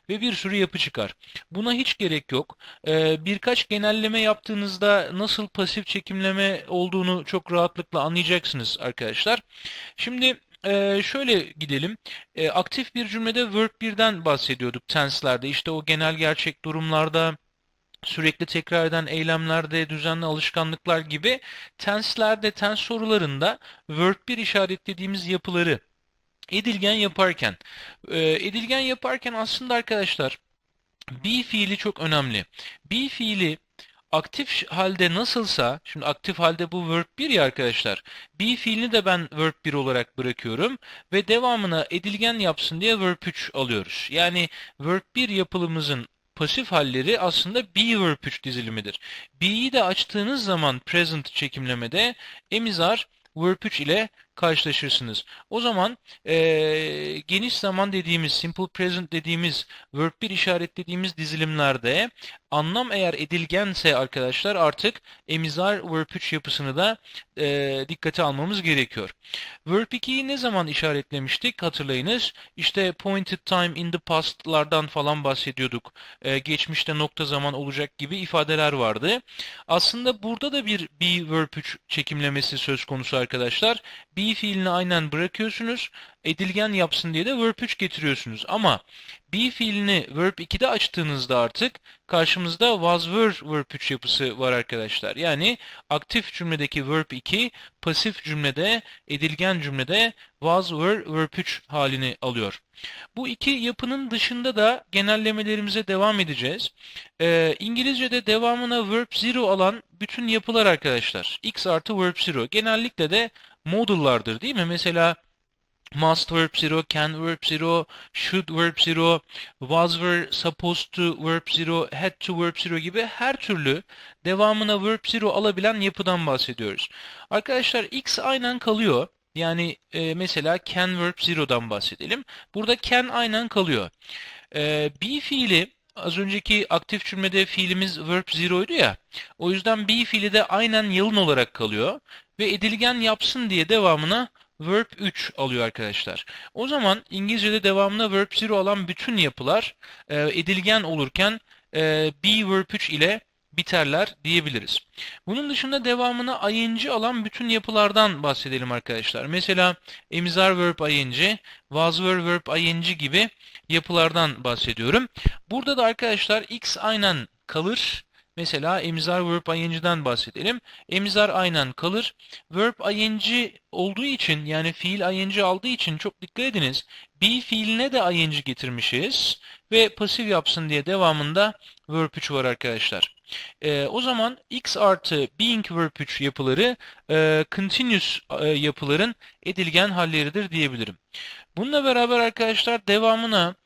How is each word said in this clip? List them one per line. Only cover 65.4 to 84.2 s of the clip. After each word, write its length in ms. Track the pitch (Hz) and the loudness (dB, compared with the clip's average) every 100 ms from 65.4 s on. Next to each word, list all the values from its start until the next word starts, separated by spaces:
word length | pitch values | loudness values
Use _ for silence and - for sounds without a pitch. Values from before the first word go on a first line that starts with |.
| 160 147 190 208 - | -2 0 0 0 -2
verb 140 | 160 156 - | -4 -4 -6
üç 180 | - | -4
yapısını 440 | 156 - - 139 135 | -4 -4 -4 -4 0
da, 200 | 202 220 - - - - | 0 -2 -10 -20 -14 -4
e, 480 | 147 143 139 135 131 | -2 0 -2 -4 -6
dikkate 340 | 165 160 - | -6 -4 0
almamız 380 | 151 139 165 202 | 0 0 -2 -2
gerekiyor. 540 | 165 139 123 113 95 - - - - - 156 | 2 2 2 -2 -8 -10 -12 -10 -10 -12 0
Verb 240 | 196 233 | 0 0
ikiyi 360 | 254 - 262 269 | -4 -2 -2 -2
ne 100 | 277 | -2
zaman 300 | 247 196 160 | 0 0 0
işaretlemiştik 920 | - 156 143 - 143 131 - 247 - | 0 0 0 -2 -6 -2 -2 -2 -2
hatırlayınız. 720 | 170 - 139 127 156 240 - - - - | -4 -4 -2 -2 0 0 -2 -6 -16 -4
İşte 340 | - 196 185 | 0 2 0
pointed 480 | - 196 196 185 190 - | -2 -2 -2 -2 -6 0
time 340 | 185 175 160 | 2 2 -2
in 120 | 170 | -4
the 60 | 170 | -4
past'lardan 920 | - 160 160 - 160 156 147 160 151 | 0 0 0 -6 0 0 2 0 0
falan 360 | 151 143 151 | -2 0 0
bahsediyorduk. 720 | 143 135 135 127 131 120 - - - - | 0 -2 -4 -2 -2 -4 -8 -18 -20 -10
E, 180 | 131 135 | -4 -2
geçmişte 580 | 139 151 - 151 - 151 | -2 -2 -2 -2 -2 0
nokta 280 | 151 - 143 | -2 -2 -2
zaman 280 | 143 143 | 0 -2
olacak 440 | 135 139 139 147 - | -2 -4 -4 -6 -8
gibi 200 | 143 190 | -8 -6
ifadeler 560 | 180 165 151 156 151 | -2 0 2 2 2
vardı. 480 | 143 113 107 156 247 - - - - - | 2 2 2 0 0 -4 -14 -14 -16 0
Aslında 560 | 170 - 233 254 214 | 2 2 0 -2 -2
burada 280 | 214 233 285 | -6 -4 -4
da 140 | 277 214 | -4 -2
bir 160 | 202 | -4
be 500 | 160 _ 175 175 156 | -4 _ 0 0 0
verb 220 | 160 156 156 | 0 0 -4
üç 200 | - - - | -10 -12 -6
çekimlemesi 680 | - - 147 143 139 135 135 | -4 -4 -2 -2 0 -2 -2
söz 280 | - 135 - | -2 -4 -4
konusu 320 | 131 123 131 | -6 -2 -2
arkadaşlar. 640 | 123 127 120 - 220 233 - - - | -2 -2 -2 2 2 0 -6 -20 -12
Be 80 | 185 | -4